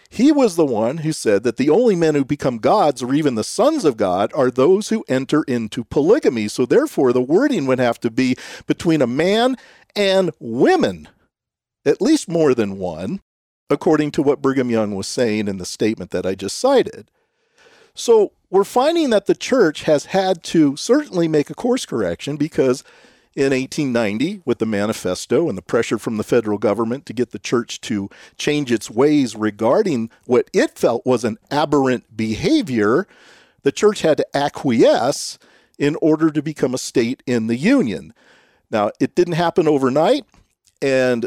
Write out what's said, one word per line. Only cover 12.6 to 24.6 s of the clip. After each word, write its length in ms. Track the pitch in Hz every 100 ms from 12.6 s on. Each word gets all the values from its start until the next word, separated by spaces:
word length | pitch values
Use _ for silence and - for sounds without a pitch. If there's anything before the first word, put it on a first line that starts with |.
| 101 98
one, 440 | 90 78 98 196 _ _ _ _ -
according 400 | 147 180 156 147
to 120 | 160
what 200 | 143 139
Brigham 260 | 139 135 123
Young 280 | 113 104 95
was 100 | -
saying 400 | 131 117 107 101
in 120 | 95
the 60 |
statement 460 | 87 - 113 110 90
that 160 | 92 92
I 80 |
just 240 | 95 95 -
cited. 500 | 262 262 - - - _ _ _ _ _ _ _ _
So 380 | - - 220 190 _ -
we're 140 | 190
finding 460 | 196 247 285 339 285
that 160 | 208 -
the 100 | 165
church 480 | - 262 165 -
has 220 | - 147 -
had 360 | 190 185 175
to 340 | - 170 143 139
certainly 520 | - 294 294 180 165
make 220 | 151 143
a 40 |
course 320 | - 247 254 -
correction 500 | 120 90 85 139 147
because 460 | 156 - 135 131 - _ _ _ _ -
in 160 | 139
eighteen 400 | 131 131 - 139
ninety, 500 | 120 104 107 165 202
with 140 | -
the 80 | 117